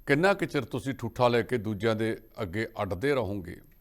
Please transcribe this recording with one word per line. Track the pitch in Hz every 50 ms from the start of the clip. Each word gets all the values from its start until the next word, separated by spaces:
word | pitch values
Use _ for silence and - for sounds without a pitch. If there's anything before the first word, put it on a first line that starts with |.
| -
ਕਿੰਨਾ | - 143 143 175 196 202
ਕੁ | 196 170
ਚਿਰ | 151 - 147 117
ਤੁਸੀਂ | - - 123 - 131 127
ਠੂਠਾ | - - 110 - - 123 120
ਲੈ | 120 117
ਕੇ | 107 - 127 120
ਦੂਜਿਆਂ | 95 110 107 92 101 113 110
ਦੇ | 104 113 110 107 - - - - -
ਅੱਗੇ | 113 87 82 110 113 - - 92
ਅੱਡਦੇ | 104 95 98 90 117 143 147
ਰਹੋਗੇ? | 131 110 95 101 101 85 82 - - - - - _